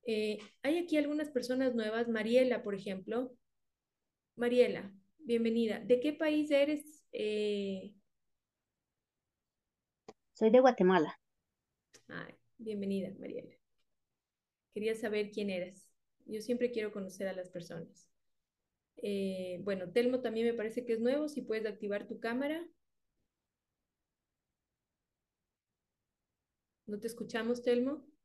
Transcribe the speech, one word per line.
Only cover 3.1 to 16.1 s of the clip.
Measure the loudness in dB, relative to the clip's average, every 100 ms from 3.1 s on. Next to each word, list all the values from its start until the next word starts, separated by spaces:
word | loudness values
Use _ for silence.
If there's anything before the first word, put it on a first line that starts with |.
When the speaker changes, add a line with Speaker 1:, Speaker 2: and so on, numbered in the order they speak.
| -4 -4 -10 _ _ _ _ _ _ _ _ _ -4
Speaker 1:
Mariela, | 2 6 4 4 -8 -16 _ _
bienvenida. | -2 2 2 2 2 0
¿De | 4 4
qué | 4
país | 0 2 2 4
eres? | 4 4 2 -4 -20 _
Eh, | -6 -2 0 0 -2 -2 -6 -10 -18 _ _ _ _ _ _ _ _ _ _ _ _ _ _ _ _ _ _ _ _ -20 -20 _
Speaker 2:
Soy | 2 6
de | 8
Guatemala. | 8 8 6 6 4 -4 _ _ _ _ _ _ _ -20 -14
Speaker 1:
Ay, | -12 -12 -16 _ _
bienvenida, | -10 -6 -4 -4 -4 -10
Mariela. | -10 -10 -12 -20 _ _ _ _ _ _ _ _ _ _ _
Quería | -6 -4
saber | -4 -2 -2 -2
quién | -4 -4
eras. | -4 -6 -12 -20 _ _